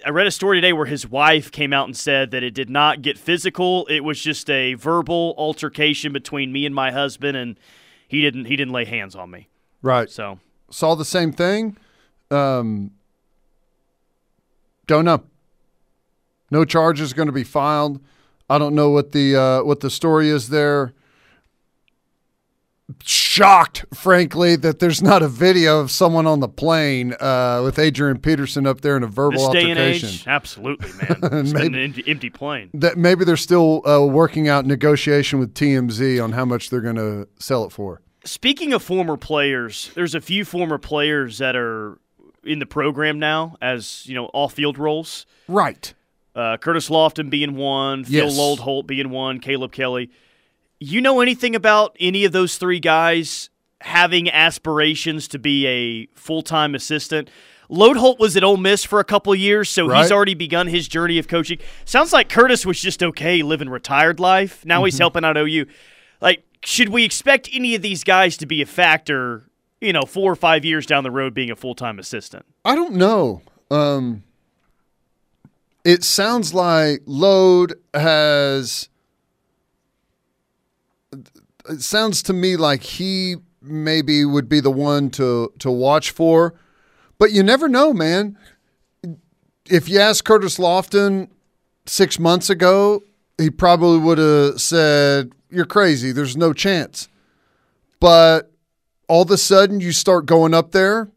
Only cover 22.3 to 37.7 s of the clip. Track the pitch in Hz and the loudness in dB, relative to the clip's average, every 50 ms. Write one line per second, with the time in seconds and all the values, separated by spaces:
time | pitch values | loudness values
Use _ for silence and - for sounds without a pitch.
22.3 | _ _ _ _ _ _ _ _ _ _ _ - - _ - - - - - - | _ _ _ _ _ _ _ _ _ _ _ -20 -20 _ -8 -4 -2 -2 -2 -2
23.3 | - 185 196 196 196 175 160 - - - - - 135 - - 185 180 180 175 143 | 2 4 6 6 6 6 4 2 -2 -14 -16 -16 -16 -4 2 2 4 4 2 0
24.3 | - 170 175 175 170 147 170 160 143 - 175 170 151 139 185 - 202 180 156 143 | 0 0 2 2 2 2 2 -2 0 0 0 0 0 2 4 4 6 6 4 0
25.3 | 120 117 175 185 185 175 160 156 156 151 143 131 - - 185 170 165 165 160 160 | -2 2 2 4 4 4 4 4 4 2 0 -2 0 0 2 2 2 2 2 2
26.3 | 156 143 131 - - - 143 165 165 160 151 143 135 127 123 123 120 - - 135 | 2 0 -2 -4 -6 -4 -2 0 0 0 0 0 -2 -2 -4 -6 -6 -4 -2 -2
27.3 | 131 127 127 123 120 123 127 135 - 151 156 156 127 127 147 143 131 - - 156 | 0 0 0 0 0 0 -2 -2 0 0 0 0 0 0 -2 -2 -2 -2 0 -2
28.3 | 160 139 139 131 - 143 135 139 131 - - 143 139 131 120 110 98 123 143 143 | 0 0 -2 -6 -4 -2 -2 -2 -2 -2 -2 -2 0 0 -2 -4 -4 -2 -2 0
29.3 | 135 131 135 135 175 175 170 170 170 165 165 170 170 170 - 104 92 87 - 127 | 0 2 0 2 2 2 2 0 0 0 0 0 -2 -2 -4 -8 -10 -10 -6 -4
30.3 | 143 143 - - - 101 107 135 143 - - - - - - - 170 - 175 143 | -4 -4 -4 -8 -18 -12 -10 -10 -8 -8 -12 -14 -10 -10 -4 -4 -4 -4 -4 -4
31.3 | 147 151 139 143 151 139 143 165 127 131 135 143 139 123 - 147 151 131 123 117 | -2 -2 -2 -2 -2 -2 -2 -2 -2 -4 -6 -6 -8 -8 -6 -6 -6 -6 -8 -14
32.3 | - - 135 147 147 120 98 87 - 143 151 170 - 175 165 175 185 170 185 175 | -14 -12 -12 -10 -10 -12 -12 -12 -6 -2 -2 -2 0 2 2 2 2 4 2 2
33.3 | 165 143 - - 180 175 165 160 156 156 - 143 147 143 143 143 135 156 165 156 | 2 0 0 2 2 4 4 4 2 2 2 2 4 4 4 4 4 2 2 2
34.3 | - 156 156 147 143 143 127 135 143 113 151 151 147 135 - 147 143 143 135 - | 0 0 0 2 2 2 2 0 0 2 2 2 2 2 2 0 0 0 0 0
35.3 | 139 135 127 127 - - 147 143 139 131 123 117 107 110 135 131 127 120 113 110 | -2 -2 -2 -4 -4 -2 0 0 2 0 0 -4 -4 -2 -2 -2 -2 -2 -2 -4
36.3 | 117 127 127 123 120 113 - - 127 123 110 117 113 113 107 107 104 101 101 _ | -4 -4 -2 -2 -4 -4 -6 -6 -6 -6 -4 -4 -6 -4 -4 -6 -6 -8 -12 _
37.3 | _ - - - 135 120 107 90 | _ -16 -6 -4 -2 -2 -2 -6